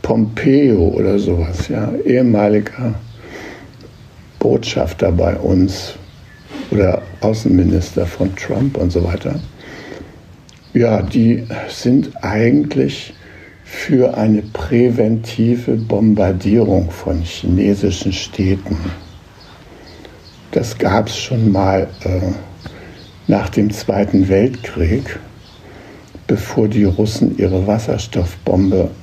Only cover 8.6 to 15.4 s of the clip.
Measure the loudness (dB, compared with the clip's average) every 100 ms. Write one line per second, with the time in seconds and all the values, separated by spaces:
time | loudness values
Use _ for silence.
8.6 | -2 0 0 0 -2 -4 -6 -8 -10 -16
9.6 | -20 -18 -18 -18 -18 -20 -20 -20 -20 -20
10.6 | -2 2 4 2 0 2 4 2 -2 -10
11.6 | -10 -4 2 2 2 -6 -4 2 4 4
12.6 | 2 0 -2 -4 -14 -20 -20 -20 -20 -20
13.6 | -16 -10 0 2 2 2 2 2 0 -8
14.6 | 0 2 4 4 2 0 -4 0